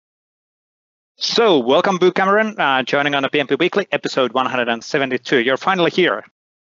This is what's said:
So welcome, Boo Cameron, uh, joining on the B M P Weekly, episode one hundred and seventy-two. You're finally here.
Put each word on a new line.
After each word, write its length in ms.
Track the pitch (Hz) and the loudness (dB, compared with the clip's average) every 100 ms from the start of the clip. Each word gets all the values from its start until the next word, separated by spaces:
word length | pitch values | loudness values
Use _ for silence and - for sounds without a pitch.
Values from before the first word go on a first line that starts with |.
| _ _ _ _ _ _ _ _ _ _ _ _ | _ _ _ _ _ _ _ _ _ _ _ _
So 420 | - - 226 156 | -4 0 4 4
welcome, 380 | 117 151 185 185 | 4 2 2 2
Boo 160 | 185 | 2
Cameron, 440 | 185 190 202 220 208 | 2 2 2 0 -2
uh, 260 | 151 131 | 0 0
joining 320 | 123 143 143 143 | 0 -2 0 -2
on 80 | |
the 60 | 135 | -2
B 120 | 147 | -2
M 60 | 131 | -2
P 80 | 139 | 0
Weekly, 300 | 175 214 185 | 0 -2 -2
episode 400 | 147 - - 123 | -4 -4 -2 0
one 140 | 131 127 | 0 -2
hundred 240 | 127 117 | -2 -4
and 120 | 117 | -4
seventy-two. 580 | - 151 135 127 - 135 | -4 -4 -2 -4 -2 0
You're 180 | 117 131 | 2 0
finally 340 | - 190 165 | 0 0 0
here. 320 | 185 160 104 - _ _ _ _ | 2 0 0 -8 _ _ _ _